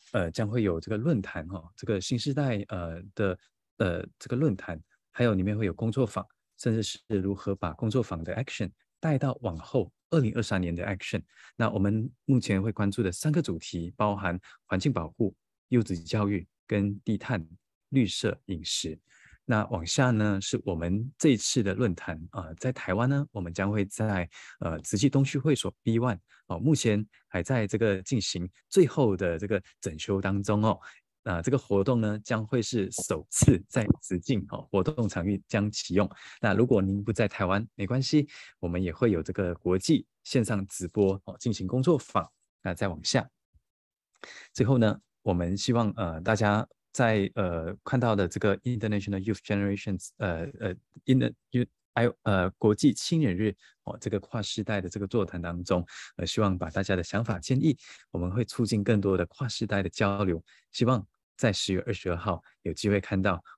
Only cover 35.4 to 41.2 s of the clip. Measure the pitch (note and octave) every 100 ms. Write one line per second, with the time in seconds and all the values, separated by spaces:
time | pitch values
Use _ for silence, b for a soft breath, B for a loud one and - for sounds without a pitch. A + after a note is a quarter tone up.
35.4 | - A2 G#2 - - F#2 G2+ B B B
36.4 | A2 G2 B2+ A2 F#2+ G2+ G#2 G#2+ A2+ -
37.4 | F#2 G2+ A#2+ - G2 B2+ C3 D3+ C#3+ B
38.4 | B B E2+ F2 F#2 E2 A#2+ E2+ D#2+ F2+
39.4 | F2 E2+ F#2 F#2 - D#3 - _ - C3
40.4 | A2+ G#2 G2 - F2+ G#2+ G2 G2